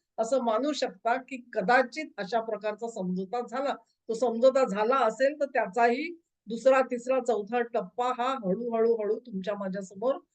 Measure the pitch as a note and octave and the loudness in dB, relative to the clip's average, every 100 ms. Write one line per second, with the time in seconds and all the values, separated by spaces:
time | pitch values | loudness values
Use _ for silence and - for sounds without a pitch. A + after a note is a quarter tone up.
0 | _ - A3+ C4+ A#3 A3 C#4+ C#4 B3+ - | _ -6 0 0 2 0 0 -2 -4 -4
1 | A3+ B3+ B3+ C4 - G#3+ F#3 B3+ B3 D#4 | -2 -2 -4 -14 -8 -2 4 4 4 -2
2 | D#4 - F#3+ A3+ A3 G#3 G#3 G#3 A#3 G#3 | -10 -8 -4 -2 -2 -4 -4 -6 -8 -6
3 | F#3 F#3 F#3+ B3 G#3 B3 C#4+ - _ _ | -4 -4 -4 -6 -6 -4 -4 -6 _ _
4 | - A3 B3 A3+ C4 C4 A#3+ G3 A3 C4 | -8 -2 0 4 4 6 2 2 2 2
5 | A3+ A3+ C4+ D4+ C#4 B3+ G#3 G#3+ A#3 B3 | 2 2 0 0 -2 0 0 2 2 2
6 | E4 E4 _ _ - A3+ C4 C4 C4 A#3+ | -4 -10 _ _ -10 0 4 4 4 -2
7 | B3 C4 B3 G#3 G3+ A#3+ A#3+ A#3 F#3 - | -2 0 0 -2 0 -2 -2 -4 -4 -4
8 | B3 A#3+ B3+ C4 F#3+ F#3+ A#3+ A3+ A3+ A3+ | -2 0 -2 -2 -2 -2 0 2 2 2
9 | G3+ A3 - F#3+ F#3+ G3+ G3 G3 F#3+ G3 | 0 -4 -4 -8 -6 -6 -4 -6 -8 -6
10 | A#3+ F4 - | -2 -2 -6